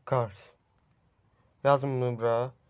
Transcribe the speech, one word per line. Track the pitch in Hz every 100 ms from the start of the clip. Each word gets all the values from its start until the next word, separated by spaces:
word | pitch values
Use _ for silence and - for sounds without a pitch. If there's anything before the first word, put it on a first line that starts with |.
| -
Cars. | 131 110 - - _ _ _ _ _ _ _ _ _ _ _
Yazın | 139 139 139 127
bunu | 123 113
bura. | 117 117 127 -